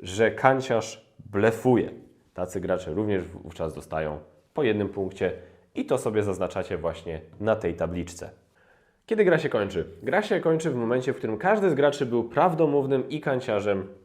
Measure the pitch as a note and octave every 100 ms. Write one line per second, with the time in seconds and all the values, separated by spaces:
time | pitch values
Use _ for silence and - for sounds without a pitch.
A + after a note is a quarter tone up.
0 | F2+ G2 A2 - C3+ C3 C3 A2+ - -
1 | _ - G2 G2+ A2 A2+ B2+ A2+ D#2 -
2 | - _ _ - F2+ F#2+ F2+ F2+ E2 F2
3 | G#2 F#2+ E2+ E2+ E2 - D#2+ D2+ - D#2+
4 | D2+ D2+ - _ _ D#3+ B2 G#2+ G2 G#2
5 | F#2 - F#2 - - - _ - - C3
6 | - G#2+ G#2 F#2 F2+ G2 - F2 E2 D#2+
7 | E2+ D#2 - - G#2+ G2+ F2 E2 E2+ F2
8 | E2+ - D2+ - _ _ _ _ _ _
9 | - A3 F#3 D#3+ D3 A2+ G2 E2+ - -
10 | - F#3 G#3 F3+ E3 D#3+ E3 B2 A2+ B2+
11 | C3 - A2 A2 F#3 G#3+ F#3+ C3+ C#3+ C#3
12 | B2 A#2 A2+ D3 F3 D#3+ D3+ C#3+ C3+ C3
13 | - D3+ D3 B2+ B2 G#2 G2+ G2 F#2+ -